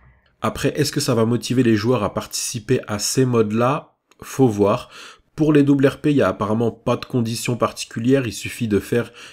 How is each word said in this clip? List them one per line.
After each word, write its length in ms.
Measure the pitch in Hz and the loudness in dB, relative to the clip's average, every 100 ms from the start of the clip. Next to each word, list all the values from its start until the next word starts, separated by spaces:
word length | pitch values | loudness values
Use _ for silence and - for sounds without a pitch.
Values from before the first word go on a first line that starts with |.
| _ _ _ _ | _ _ _ _
Après, 280 | 110 - 139 - | -6 -2 -4 -2
est-ce 140 | 147 | -2
que 80 | - | -2
ça 120 | - | -2
va 120 | 117 113 | 0 2
motiver 360 | 120 - 127 | 0 -2 2
les 140 | 120 110 | 4 2
joueurs 300 | 110 127 101 | 2 0 -2
à 80 | |
participer 640 | - - - - 120 - 117 - | -4 -8 -8 -8 -6 -2 -2 -2
à 100 | 104 | -6
ces 280 | - - 131 | -2 0 2
modes-là ? 720 | 117 104 110 123 156 - _ _ - | 2 0 0 0 -2 -8 _ _ -20
Faut 260 | - - 131 | -8 2 2
voir. 420 | 101 101 117 - - - - _ - | 4 2 0 -4 -20 -20 -20 _ -2
Pour 160 | 151 | 4
les 120 | 147 | 4
doubles 240 | 139 143 135 | 4 4 2
R 100 | - | 2
P, 140 | 151 | 0
il 60 | 143 | 2
y 40 | |
a 80 | 95 | 2
apparemment 420 | 95 101 110 117 | 0 -2 0 -2
pas 240 | 113 - 120 | -4 -4 -4
de 80 | |
conditions 540 | - 127 113 117 - 117 | -2 -2 -2 -4 -4 -2
particulières, 680 | 110 - - - 117 135 131 | -2 -4 -12 -4 2 2 0
il 80 | |
suffit 360 | - 110 - 117 | -6 -10 -6 0
de 100 | 101 | 0
faire 320 | - 120 113 - - | 0 -2 -4 -10 -20